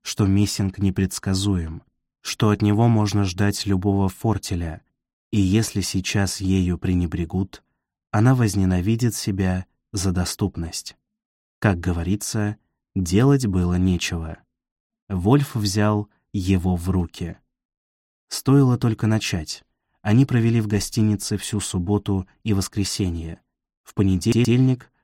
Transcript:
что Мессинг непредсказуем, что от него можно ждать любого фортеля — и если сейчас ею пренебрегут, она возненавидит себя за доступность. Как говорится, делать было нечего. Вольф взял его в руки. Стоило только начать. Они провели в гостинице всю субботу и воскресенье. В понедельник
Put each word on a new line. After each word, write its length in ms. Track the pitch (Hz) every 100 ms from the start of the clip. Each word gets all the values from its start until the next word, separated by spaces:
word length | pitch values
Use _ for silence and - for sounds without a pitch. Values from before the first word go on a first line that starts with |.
что 240 | - - 98
Мессинг 520 | 98 101 - 98 95
непредсказуем, 1040 | 98 95 92 - - 95 101 92 82 80 _ _ _ _
что 300 | - - 110
от 120 | 104
него 260 | 104 104 120
можно 360 | 110 104 101
ждать 400 | 98 90 101 98
любого 440 | 101 95 101 98 95
фортеля — 720 | - 117 98 - 90 82 78 _ _ _ _ -
и 100 | 107
если 400 | 92 107 110 101
сейчас 600 | 90 95 - 104 95 -
ею 360 | 95 95 90 87
пренебрегут, 840 | 92 90 87 82 82 92 95 - _ _ _ _ _
она 240 | 104 120
возненавидит 800 | 131 113 98 95 90 90 113 120
себя 520 | - - 95 95 90 - _ _
за 180 | 101 95
доступность. 840 | 87 87 - 101 - 82 - - - _ _ _ _ _ -
Как 180 | 110 90
говорится, 800 | 87 85 85 104 - 113 104 104 _ _ _ 95
делать 500 | 87 95 135 139 117
было 300 | 92 87 90
нечего. 600 | 92 87 - 87 80 82 _ _ _ _ _ _ -
Вольф 460 | 95 92 143 139
взял 540 | 117 104 101 107 104 104 _ _
его 420 | 101 92 95 92
в 160 | 87 87
руки. 460 | 92 85 - 85 - _ _ _ _ _ _ _ _ -
Стоило 480 | - - 139 131 123
только 300 | 120 110 110
начать. 560 | 110 - 92 76 - _ _ _ _
Они 220 | 104 113
провели 360 | 135 123 117 117
в 60 | 107
гостинице 720 | 104 - - 107 101 - 104
всю 240 | - 104
субботу 680 | - 95 90 104 104 98 92 _
и 100 | -
воскресенье. 880 | 98 92 - 98 - 95 85 80 85 _ _ _ _
В 100 | -
понедельник 960 | - 98 92 113 113 117 123 131 123 - _